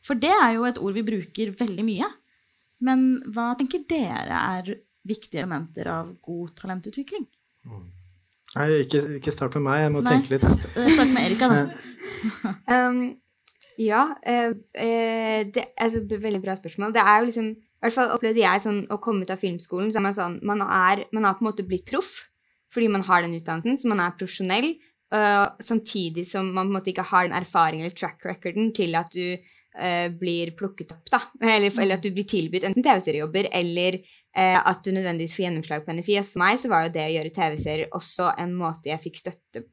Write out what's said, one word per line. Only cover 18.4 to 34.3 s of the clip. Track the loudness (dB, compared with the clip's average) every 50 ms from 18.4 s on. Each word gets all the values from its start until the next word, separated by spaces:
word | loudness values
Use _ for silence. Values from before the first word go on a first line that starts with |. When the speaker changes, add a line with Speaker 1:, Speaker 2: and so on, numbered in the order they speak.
| 6 6 4 4
Speaker 3:
sånn, | 2 0 -2 -2 -2
å | -4 -6 -4
komme | -2 -2 -2 -2 -2
ut | -4 -4
av | -4
filmskolen, | -4 -4 -4 -6 -8 -8 -4 -2 -2 0
så | 0 0
er | 0
man | 0 0
sånn, | -2 -4 -4 -6 -4 -2
man | -2 -2 0
er, | 0 0 2 4 4 4 4 2 -2 -6
man | -2 0 2
har | 2 2
på | 2 -2
en | -2
måte | -2 -4 -4
blitt | -4 -4 -6 -4
proff, | -4 -4 -4 -4 -4 -8 -12 -14 _ _ _ _ _ _ _ _ _ 0
fordi | 2 2 2
man | 2 0 2
har | 4 4 4
den | 4 0 -6
utdannelsen, | -6 -6 -6 -6 -4 -2 -2 -2
så | 0 2 0
man | 2 2
er | 0 -2 -2
profesjonell, | -6 -8 -8 -6 -4 -2 0 0 2 0 0 -4 -6 _ _ _ _ _ _ 0
øh, | 2 4 4 6 4 4 2 -2 _
samtidig | -4 -2 -2 0 0 -2 -4 -2 -4 -2 -4 -6 -6
som | -4 -4 -4 -4 -2 -2
man | -2 0
på | 0 -2
en | -2
måte | -2 -4
ikke | -4 -4 -4 2
har | 4 4 4
den | 4 0
erfaringen | -4 -6 0 4 4 4 4 2 -2 -6
eller | -6 -6
track | -6 -8 -8 -8 _ -10
recorden | -10 -10 -6 -8 -6 -2 0 0 0 2
til | 0 0 2 0
at | -2 -2 -2 -6
du, | -4 -4 -4 -4 -6 _ _ _ _ _ _ _ -6 -2
øh, | -2 0 0 -2 -2 -4 -4
blir | -4 -2 -2 -2 -4 -6 -6
plukket | -8 -10 -10 -8 -12 -16 -16
opp, | -16 -20 _ -2
da. | -2 -2 -2 -4 _ 0
Eller, | 2 4 4 6 4 2 2 2
eller | 2 2 2
at | 0 -2
du | -4 -4
blir | -4 -4
tilbudt | -2 -2 -2 -2 0 -2 -2 -2
enten | 0 0 2 4
T | 6 4
V-seriejobber, | 4 4 -2 -2 -2 -4 -2 -2 -2 -2 0 0
eller, | -2 -2 0 0 2 0 0 0 -2 -10 _ -20 _ _ _